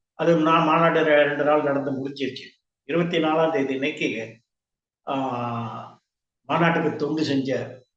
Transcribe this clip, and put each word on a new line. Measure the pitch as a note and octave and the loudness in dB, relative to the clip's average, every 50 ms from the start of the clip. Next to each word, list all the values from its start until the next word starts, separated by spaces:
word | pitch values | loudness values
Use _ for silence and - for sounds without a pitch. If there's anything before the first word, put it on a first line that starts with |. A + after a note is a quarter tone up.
| _ _ _ | _ _ _
அது | - D#3+ E3 E3+ | -2 2 2 4
நான் | D#3 D#3 D#3+ E3 E3 D#3+ | 4 4 4 4 4 4
மாநாடு | D3+ D#3+ E3 E3 E3 D#3 D#3+ | 4 4 4 4 4 4 4
ரெ-, | D#3 D#3 D3 D3 D3 | 4 4 6 4 4
ரெண்டு | C#3+ D3 D3 C#3+ | 4 2 0 2
நாள் | D3 D3+ D3+ | 2 2 2
நடந்து | C#3+ C#3+ C#3 C#3 C3+ C#3 | 2 0 0 -2 -2 -4
முடிஞ்சிருச்சு. | C3 B2+ C3+ C#3+ C#3+ C#3 C3+ - - - - - - _ _ _ _ _ _ - | -4 -6 -6 -8 -8 -6 -6 -6 -6 -10 -14 -18 -20 _ _ _ _ _ _ -4
இருபத்தி | D#3 E3+ E3+ E3+ F3 D#3 | -2 0 0 0 0 0
நாலாம் | D#3 D#3 D#3 E3 D#3+ D#3 | 0 2 2 2 2 2
தேதி | D3 C#3 C3+ C3+ | 2 0 0 -2
இன்னைக்கு, | C3 C3 C#3 D3+ D#3+ - E3 B2+ A2 A2+ A2+ A#2 - - _ _ _ _ _ _ _ _ _ _ _ _ _ | -2 -2 -4 -4 -4 -4 -4 -4 -4 -6 -8 -10 -14 -20 _ _ _ _ _ _ _ _ _ _ _ _ _
ஆ, | - - C3+ C3 B2+ B2 B2 A#2+ A#2+ A#2 A#2 A2+ A2+ - - - - - _ _ _ _ _ _ _ _ _ _ C3+ | -6 -4 -4 -4 -4 -4 -4 -6 -6 -6 -6 -6 -8 -10 -12 -14 -18 -20 _ _ _ _ _ _ _ _ _ _ -4
மாநாட்டுக்கு | D3+ E3 E3+ E3 E3 D#3 D3+ D3 - | 0 2 2 2 2 2 0 -2 -2
தொண்டு | - D3 C#3+ D#3 D#3+ D3 | -2 -4 -2 -2 -2 -2
செஞ்ச | C#3 C#3 C3+ B2 C3+ B2+ A#2 A2 - - - _ _ _ | 0 0 -2 -2 -2 -4 -4 -6 -8 -12 -18 _ _ _